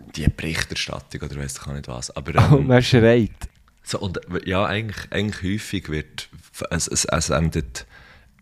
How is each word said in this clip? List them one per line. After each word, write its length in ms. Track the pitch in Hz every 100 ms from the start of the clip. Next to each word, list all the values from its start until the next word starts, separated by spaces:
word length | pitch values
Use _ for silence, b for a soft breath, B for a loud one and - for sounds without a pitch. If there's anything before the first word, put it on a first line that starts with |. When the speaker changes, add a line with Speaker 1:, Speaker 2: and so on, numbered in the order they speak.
| B -
Speaker 1:
die 120 | 76
Berichterstattung 960 | - 80 80 - - - - - -
oder 140 | 73 69
weiss 200 | 69 -
ich 100 | -
auch 60 |
nicht 140 | 71 67
was. 220 | 62 - -
Aber, 160 | 69 -
Speaker 2:
<laughs> 160 | -
Oh, 60 | 147
Speaker 1:
ähm, 100 | 131
Speaker 2:
man 140 | 123
schreit. 500 | 120 127 113 120 104 - - _ _ _
Speaker 1:
so, 160 | - -
und, 180 | 98 82 -
äh, 160 | 87 -
ja, 160 | 92 101
eigentlich, 460 | 101 113 92 -
eigentlich 320 | 92 104 -
häufig 460 | 92 107 - 95 78
wird 400 | 76 - - - - -
f-, 100 | - -
es, 160 | 82 -
es, 180 | - -
es 240 | 80 -
endet, 560 | 69 82 82 - - - b b b b b